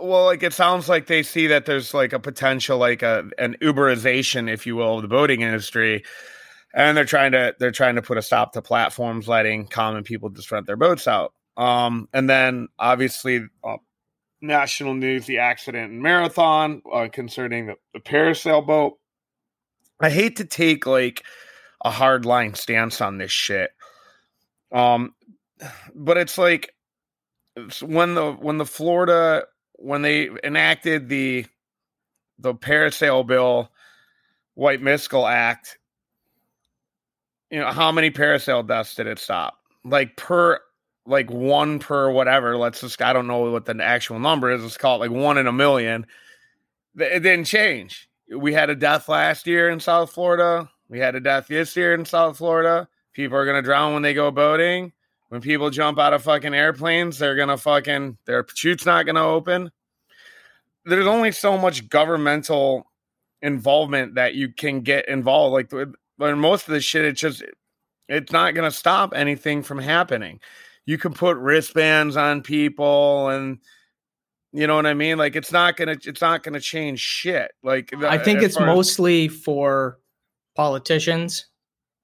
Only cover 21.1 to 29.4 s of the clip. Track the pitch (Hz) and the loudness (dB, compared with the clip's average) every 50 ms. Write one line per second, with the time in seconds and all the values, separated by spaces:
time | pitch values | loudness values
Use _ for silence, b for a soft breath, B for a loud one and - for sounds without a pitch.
21.1 | - - B B B B B B B B B B B B - 117 110 113 131 135 | -4 -8 B B B B B B B B B B B B -6 -4 -2 2 2 4
22.1 | 131 127 120 120 123 123 113 104 104 - - - 113 113 113 113 - - 113 98 | 4 2 2 0 2 2 0 -2 -4 -8 -6 -2 0 0 0 -2 -2 -4 -4 -4
23.1 | 98 98 95 95 - - - - 101 98 90 - - b b b b b b b | -4 -6 -8 -6 -4 -4 -4 -2 -2 -2 -4 -4 -8 b b b b b b b
24.1 | b b b b b _ _ _ _ _ _ _ - 123 123 123 120 120 123 123 | b b b b b _ _ _ _ _ _ _ 0 2 4 4 4 2 0 -4
25.1 | - _ _ _ _ _ _ _ _ _ 160 135 B B B B - 151 143 151 | -10 _ _ _ _ _ _ _ _ _ -20 -20 B B B B -20 -4 0 0
26.1 | 170 175 175 - - 190 180 175 170 156 - - _ _ _ _ _ _ _ _ | 2 2 0 -2 -2 0 2 2 2 2 -2 -8 _ _ _ _ _ _ _ _
27.1 | _ _ _ _ _ _ _ _ _ 117 117 107 - - 139 160 156 165 175 175 | _ _ _ _ _ _ _ _ _ -18 -18 -16 -14 -14 -10 -2 0 0 0 2
28.1 | 175 170 156 151 143 - - 151 151 156 151 - - - 151 170 175 175 180 175 | 0 -2 -2 -4 -6 -6 -6 -6 -4 -4 -6 -6 -8 -6 -2 0 0 2 2 4
29.1 | 170 170 165 160 156 - | 4 4 4 2 2 0